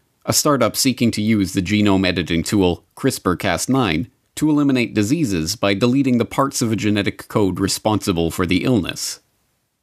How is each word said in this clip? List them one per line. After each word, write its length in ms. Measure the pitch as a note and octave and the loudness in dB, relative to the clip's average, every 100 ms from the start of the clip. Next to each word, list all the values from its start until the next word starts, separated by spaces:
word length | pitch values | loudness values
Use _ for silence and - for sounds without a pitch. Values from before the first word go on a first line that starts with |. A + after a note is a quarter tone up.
| _ _ | _ _
a 80 | - | -4
startup 420 | A2 D#3 C#3 A2 | 0 2 2 0
seeking 360 | - C3+ A#2+ A#2 | 0 -2 0 0
to 100 | G#2+ | 0
use 320 | G#2+ A2 F#2 | 0 2 0
the 80 | G2+ | -2
genome 460 | F2 G#2 G#2 F#2+ F#2 | 0 2 4 4 2
editing 360 | F2+ D#2+ E2+ | 0 -2 -2
tool 440 | E2 G#2+ F2+ E2+ _ - | 0 2 2 0 _ -4
crispr 420 | C3+ - F#2+ F2 | -4 -2 -2 -2
Cas 300 | G2+ E2 - | 0 -2 0
nine 420 | C3+ A2 D#2 B2+ _ _ - | 0 0 -2 -4 _ _ -4
to 120 | D3+ | 0
eliminate 460 | D3 C#3+ B2+ A#2 | 2 2 0 0
diseases 600 | G2 G#2 E3 C3+ F2 D#2 | 0 0 0 -2 -2 -4
by 200 | - G2+ | -2 -2
deleting 420 | G2+ B2 C3+ C3+ B2 | 2 2 2 2 0
the 80 | |
parts 380 | A2+ - C3+ - | 0 -2 -2 -2
of 100 | A#2 | -2
a 40 | G#2+ | 0
genetic 520 | G#2+ G#2 G2+ - - | 0 0 -2 -6 -4
code 320 | A2+ G2 F2 | 0 0 0
responsible 680 | F#2+ - A2 G#2 - E2 E2 | -2 0 0 0 0 0 0
for 160 | - F2+ | 0 0
the 180 | F2+ | 0
illness. 560 | - A#2+ D#2 - - - _ _ _ _ _ _ | 2 0 -2 -6 -10 -12 _ _ _ _ _ _